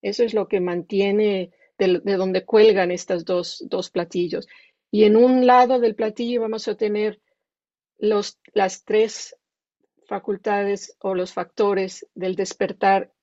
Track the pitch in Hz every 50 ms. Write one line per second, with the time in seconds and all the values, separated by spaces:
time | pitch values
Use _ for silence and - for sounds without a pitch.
0 | - 196 208 - 240 226 214 214 196 - - 196 180 180 175 180 175 _ 208 196
1 | 196 196 196 208 214 208 202 190 180 180 _ _ _ _ _ _ 196 190 180 175
2 | - 202 202 185 190 190 185 185 185 - - 220 214 220 202 196 185 175 180 175
3 | - _ 185 170 170 - 185 180 175 - - - - - - 185 180 - _ 180
4 | 175 170 - 180 175 170 - 175 - _ - - _ _ _ _ _ _ - 208
5 | 220 208 214 220 240 254 254 254 254 247 247 247 254 247 262 254 240 226 214 214
6 | 226 220 214 - 240 233 247 240 226 220 220 220 - - 208 208 226 208 208 208
7 | 214 214 208 _ _ _ _ _ _ _ _ _ _ _ _ _ _ _ _ _
8 | - 208 214 208 208 - - _ _ - _ 208 196 190 190 - _ - 208 214
9 | 220 220 - - - - - _ _ _ _ _ _ _ _ _ _ _ _ _
10 | _ _ 208 196 - - 202 202 _ 220 208 202 202 202 202 196 - - - _
11 | _ 190 190 180 180 180 - - 175 185 _ - 220 202 202 190 190 190 185 -
12 | - _ _ - 185 185 185 175 196 180 - _ 196 190 190 _ - 196 196 196
13 | 190 - _ _